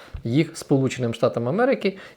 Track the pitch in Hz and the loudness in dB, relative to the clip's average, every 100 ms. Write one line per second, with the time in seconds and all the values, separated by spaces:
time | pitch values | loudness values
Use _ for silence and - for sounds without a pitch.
0 | - - 117 127 165 - - 139 131 - | -16 -8 0 2 0 -2 0 2 2 0
1 | 120 113 120 120 120 185 254 254 196 185 | -4 0 0 0 -2 0 2 2 -2 -4
2 | - | -14